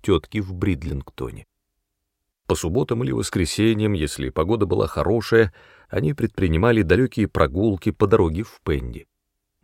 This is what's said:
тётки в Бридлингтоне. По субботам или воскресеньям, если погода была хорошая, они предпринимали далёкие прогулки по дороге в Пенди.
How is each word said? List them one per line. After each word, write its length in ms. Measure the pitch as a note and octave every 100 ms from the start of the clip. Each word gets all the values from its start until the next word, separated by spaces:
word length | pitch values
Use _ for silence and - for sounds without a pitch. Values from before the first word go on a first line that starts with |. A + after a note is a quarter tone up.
тётки 380 | - F2 - G#2+
в 160 | F#2+ F2+
Бридлингтоне. 920 | G2 D#2+ - C2+ - - B1+ G1+ - _ _ _ _ _ _ _ _ _ -
По 80 | F2+
субботам 480 | E2+ G#2 - A#2
или 80 | C3
воскресеньям, 840 | B2 G#2 G2+ E2+ - A2 G#2+ G#2+
если 360 | G2 D2+ - C2
погода 360 | - E2 A2+ F#2+
была 220 | F#2 G2+
хорошая, 640 | - D2+ A2+ - A2+ G#2+ - - - _
они 240 | F#2+ D3+
предпринимали 680 | C#3+ A2+ - F#2+ D#2+ A#2 A2+
далёкие 460 | F2 F2+ B2+ - G2+
прогулки 640 | - C#2+ D2+ A2 F#2+ -
по 160 | - G2+
дороге 360 | G#2+ E2+ E2
в 160 | - -
Пенди. 440 | - D2 A#1+ A#1+ - _ _ _ _ _